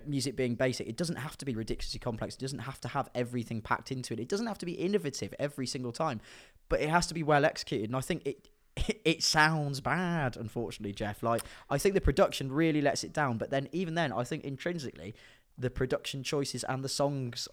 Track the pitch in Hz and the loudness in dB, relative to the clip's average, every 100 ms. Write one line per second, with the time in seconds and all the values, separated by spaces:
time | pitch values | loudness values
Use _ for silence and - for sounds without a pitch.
0 | 131 139 135 120 127 113 131 117 - 113 | 0 -2 0 0 0 2 2 0 -6 -4
1 | 156 - 147 - 139 113 110 117 - - | -2 -2 -6 -6 -4 -4 -2 -2 -4 -4
2 | 120 107 104 - 135 143 123 - 123 143 | -4 -4 -6 -6 -6 -6 -8 -8 -4 -4
3 | - 123 123 123 110 113 - 123 - 131 | -2 -2 -2 -2 -4 -6 -2 -2 -2 -8
4 | 123 113 120 202 233 196 175 - 175 202 | -4 -6 -2 -2 -2 -6 -6 -2 0 2
5 | 160 - 98 - 143 143 127 139 123 - | 0 -4 -6 -4 -4 -4 -6 -4 -6 -2
6 | 160 110 - - - _ _ - 151 175 | -2 -2 -8 -18 -20 _ _ 0 4 4
7 | 165 165 151 147 147 - - 127 107 131 | 4 0 4 6 6 2 -2 -2 0 -2
8 | - 180 139 - - _ _ - - - | 0 -2 -2 -6 -10 _ _ -2 -2 2
9 | 160 156 - 156 156 160 143 139 123 160 | 2 4 4 6 6 6 0 -2 0 0
10 | 180 170 131 - 110 120 104 - 101 101 | 2 2 0 -2 -6 -4 -4 -4 -6 -4
11 | 104 104 113 117 - - - 143 202 - | -4 0 2 2 0 -12 -2 2 4 4
12 | - 139 185 - 135 139 165 151 143 - | 4 6 4 4 -2 2 4 4 4 2
13 | - - 139 113 - 135 143 170 170 160 | -2 0 0 0 0 -2 -2 -4 -2 0
14 | 151 98 123 160 139 135 175 175 123 67 | 0 0 -2 -4 -6 -6 -4 -4 -6 -10
15 | 90 - - - _ - 123 - 131 143 | -14 -14 -20 -20 _ -6 -4 0 0 0
16 | - 139 127 147 139 127 - 135 135 - | -2 -6 -2 0 0 -4 -4 -2 -2 2
17 | 143 139 123 120 - | 2 2 -4 -6 -6